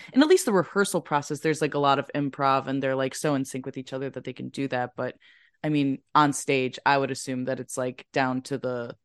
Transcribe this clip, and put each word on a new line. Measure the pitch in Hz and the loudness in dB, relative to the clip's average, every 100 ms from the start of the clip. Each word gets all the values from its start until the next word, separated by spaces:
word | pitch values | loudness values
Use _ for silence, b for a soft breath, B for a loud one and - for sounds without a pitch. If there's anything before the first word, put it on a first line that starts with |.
| B | B
in | 254 | 4
at | 302 | 6
least | 370 - | 6 6
the | |
rehearsal | 196 - 196 196 175 | 2 2 0 0 -2
process, | - 147 - 147 | 0 -2 -2 -2
there's, | 160 151 | -2 0
like, | 151 | 0
a | 147 | 2
lot | 143 139 | 4 2
of | 139 | 0
improv, | 147 143 135 139 135 - | -4 -4 0 2 2 0
and | 135 | -2
they're, | 135 | -2
like, | 131 131 - | 0 -2 -2
so | 156 | -2
in | 139 | 0
sync | 131 135 131 | -2 -8 -8
with | 131 | -10
each | 127 | -8
other | 131 135 | -8 -8
that | 127 | -8
they | 131 | -10
can | 127 127 | -10 -10
do | - 139 | -6 -4
that. | 127 123 - | -2 -4 -6
But | 127 - b b b b | -8 -8 b b b b
I | 156 | -2
mean, | 151 139 135 _ | 2 2 -2 _
on | 151 147 | 4 4
stage, | 139 - 135 131 - 135 | 2 0 0 0 0 2
I | 139 | 2
would | 135 | 2
assume | 135 - 127 127 | -4 -6 -6 -4
that | 127 | -6
it's, | 127 - | -6 -6
like, | 127 127 - | -6 -6 -4
down | 143 131 127 | 0 0 -2
to | 127 135 | -4 -6
the | 127 123 120 - | -4 -6 -8 -14